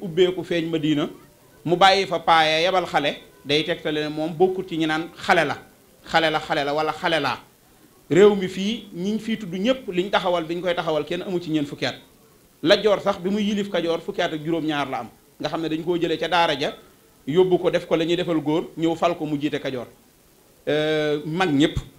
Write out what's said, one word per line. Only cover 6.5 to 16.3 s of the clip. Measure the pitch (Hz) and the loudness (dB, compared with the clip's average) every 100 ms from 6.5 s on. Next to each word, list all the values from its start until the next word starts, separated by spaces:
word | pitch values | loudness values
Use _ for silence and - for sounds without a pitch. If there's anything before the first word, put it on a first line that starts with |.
| 156 | -2
la, | 143 | 0
wala | 147 156 | 0 -2
xale | 156 180 160 | -2 0 0
laa. | 139 113 - _ _ _ _ _ _ | 0 -4 -10 _ _ _ _ _ _
Réew | 151 202 | 6 6
mi | 202 185 | 6 -2
fii, | - 196 233 - | -4 -4 -4 -8
ñiñ | 170 185 214 | -8 -4 -4
fii | - 220 | -4 -6
tudd | 208 | -6
ñépp, | 180 208 262 - | -4 0 0 -2
liñ | 180 196 | -2 0
taxawal, | 202 180 175 | 0 2 0
biñ | 160 175 | -2 -4
koy | 175 | -2
taxawal, | 170 165 156 | -2 0 -2
kenn | 147 175 | -2 -6
amu | 208 175 | -4 -4
ci | - | -2
ñeent | 156 143 | -2 -2
fukki | 151 135 | -4 -6
at. | - - _ _ _ _ _ | -6 -18 _ _ _ _ _
Lat | 147 190 | 2 4
Joor | 214 196 | 4 0
sax | 196 196 | 0 -2
bi | 175 | -2
muy | 208 | -2
yilif | 208 208 202 | 0 -2 -2
Kajoor, | 175 165 170 | -2 -2 -4
fukki | 170 190 | -4 -4
at | 175 | -4
ak | 160 | -4
juróom-ñaar | 151 165 151 147 135 | -4 -2 -2 -2 -4
la | 127 | -6
am, | 113 - _ _ | -8 -16 _ _
nga | 147 | -6
xam | 165 | -4
ne | 160 | -4
dañ | 160 | -4
koo | 160 175 | -2 -2
jëlee | 165 160 | 0 -2
ca | |
daara | 165 | 0